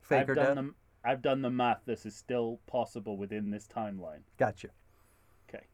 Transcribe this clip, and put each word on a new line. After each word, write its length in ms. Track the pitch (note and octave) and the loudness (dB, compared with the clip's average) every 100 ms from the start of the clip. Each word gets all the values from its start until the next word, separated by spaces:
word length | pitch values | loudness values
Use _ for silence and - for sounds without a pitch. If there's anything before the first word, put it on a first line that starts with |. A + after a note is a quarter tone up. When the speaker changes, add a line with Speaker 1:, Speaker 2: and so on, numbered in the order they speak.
Speaker 1:
fake 200 | - C#3 | 4 2
Speaker 2:
I've 60 | C3 | 4
Speaker 1:
her 60 | C3+ | 4
Speaker 2:
done 200 | C3+ C#3 | 4 2
Speaker 1:
death? 100 | C#3 | -2
Speaker 2:
the, 440 | - _ _ A#2+ | -8 _ _ -2
I've 120 | C3 | 0
done 200 | C#3+ C3+ | 2 2
the 60 | C3 | 2
math. 340 | B2 B2 A2+ - | 2 2 2 -2
This 200 | A2+ A2 | -6 -6
is 100 | - | -14
still 440 | - B2 A#2 A#2 - | -4 0 0 -4 -4
possible 500 | B2+ A2 - G#2 G2+ | -2 -2 -4 -6 -6
within 360 | G2+ G#2+ G#2 | -4 -4 -4
this 160 | G#2 - | -6 -8
timeline. 560 | - A2 G2 E2+ D2+ - - | -6 -6 -6 -10 -12 -18 0
Speaker 1:
Gotcha. 320 | B2 G2 - - _ _ _ _ _ _ - | 0 0 -12 -18 _ _ _ _ _ _ -18
Speaker 2:
Okay. 200 | - - | -18 -18